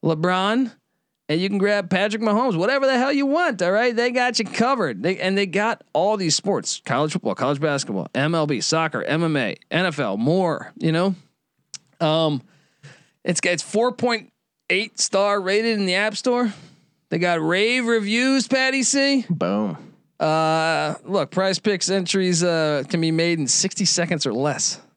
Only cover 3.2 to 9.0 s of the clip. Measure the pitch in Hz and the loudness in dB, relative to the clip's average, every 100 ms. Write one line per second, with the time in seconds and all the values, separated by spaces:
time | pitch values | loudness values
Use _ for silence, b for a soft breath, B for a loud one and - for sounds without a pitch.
3.2 | 277 302 349 208 175 202 247 226 247 247 | 2 2 0 0 0 2 2 2 0 2
4.2 | 247 233 208 - 233 269 170 104 139 190 | 0 0 -4 0 0 2 -2 -2 -2 -2
5.2 | 185 196 196 180 214 - - 151 190 214 | 0 0 0 0 -2 -4 -4 -2 0 0
6.2 | 175 147 - 165 - - - 131 151 170 | 0 -2 0 -2 -4 -10 -4 -2 0 -2
7.2 | 107 95 131 143 156 143 135 98 80 123 | -4 -2 -2 -2 -2 -2 -4 -6 -4 -2
8.2 | 147 165 147 127 - 160 160 127 | -2 0 -2 -2 -2 -2 -2 -4